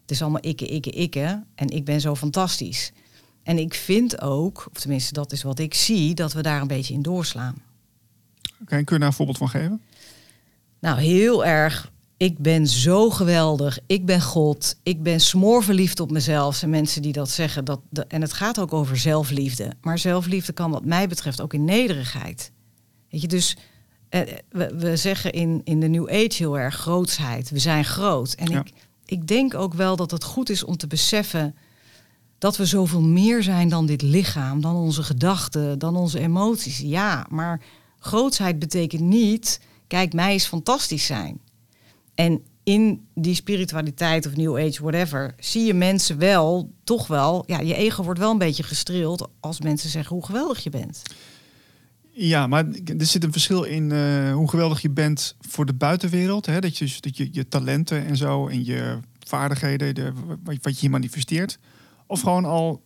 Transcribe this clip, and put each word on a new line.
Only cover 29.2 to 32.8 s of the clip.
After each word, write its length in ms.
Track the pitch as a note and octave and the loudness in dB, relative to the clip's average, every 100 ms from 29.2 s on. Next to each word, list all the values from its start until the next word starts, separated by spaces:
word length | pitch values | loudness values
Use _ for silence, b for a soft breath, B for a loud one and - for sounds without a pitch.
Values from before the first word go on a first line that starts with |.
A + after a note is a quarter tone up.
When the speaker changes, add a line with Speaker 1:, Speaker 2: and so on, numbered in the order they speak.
| D#3+ | 0
Speaker 1:
denk 280 | A3+ C4+ | 0 0
ook 200 | - F#3+ | -2 -4
wel 220 | E3 F#3 F#3 | 0 0 0
dat 140 | F3 | -2
het 140 | E3 | -4
goed 260 | - - C4 | -6 -4 -2
is 140 | F#3+ | -4
om 120 | - E3 | -2 -6
te 100 | D3+ | -4
beseffen 680 | D#3 - G#3+ G#3 E3 D3+ b b b b b b b b b | 0 0 0 0 -2 -2 b b b b b b b b b
dat 180 | G3 G3+ | 0 2
we 100 | F#3 | 2
zoveel 340 | G3+ | 2